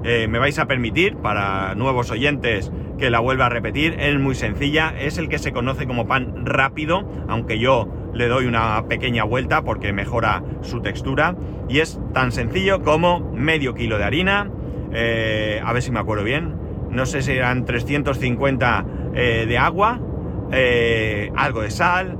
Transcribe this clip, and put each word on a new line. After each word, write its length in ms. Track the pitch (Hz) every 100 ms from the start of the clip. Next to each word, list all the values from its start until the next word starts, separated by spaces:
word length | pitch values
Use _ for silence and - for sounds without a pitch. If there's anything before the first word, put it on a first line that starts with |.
Eh, 240 | 113 117 113
me 100 | 117
vais 220 | 139 143
a 80 | 127
permitir, 480 | 131 117 101 190 127
para 600 | 113 104 98 95 95 98
nuevos 360 | 131 127 117
oyentes, 640 | 110 139 143 123 107 - - - -
que 120 | 131
la 100 | 117
vuelva 260 | 120 131 123
a 40 |
repetir. 460 | 117 110 117 160 -
Es 200 | 147 143
muy 160 | 139 131
sencilla, 580 | 120 104 143 147 160 156
es 180 | 139 175
el 120 | 156
que 100 | 143
se 140 | 147
conoce 340 | 123 123 135 123
como 200 | 123 107
pan 380 | 131 127 - 127
rápido, 640 | 135 135 - - 185 202 - -
aunque 280 | 113 117 110
yo 320 | 123 127 98 - -
le 140 | 117 120
doy 200 | 127 127
una 380 | 117 113 107 -
pequeña 340 | 113 123 117
vuelta 400 | 107 123 127 156
porque 300 | 151 107 104
mejora 500 | 98 98 117 110 95 - -
su 200 | - 120
textura, 560 | 104 95 131 131 156 175 - - -
y 100 | 131
es 220 | 160 - -
tan 200 | 127 127
sencillo 480 | 117 117 185 190 190
como 500 | - 156 175 175 175
medio 440 | - 147 160 131 113
kilo 220 | 117 107
de 60 |
harina, 460 | 101 151 185 202 202 - - - -
eh, 680 | 113 117 113 110 107 107 107
a 80 | 110
ver 100 | 120
si 100 | 127
me 80 | 117
acuerdo 240 | 104 104
bien, 320 | 104 143 165 151 - - -
no 160 | 123 131
sé 160 | 143
si 120 | 131
eran 320 | 131 123 127 120
trescientos 520 | 120 123 143 143 131
cincuenta, 680 | 160 117 139 131 123 107 90 - -
eh, 320 | - 120 113 113
de 100 | 120
agua, 420 | 147 170 208 247 - - - - -
eh, 800 | 131 127 120 117 113 110 104 104 123
algo 260 | 127 113
de 100 | 107
sal 460 | 104 175 180 185 147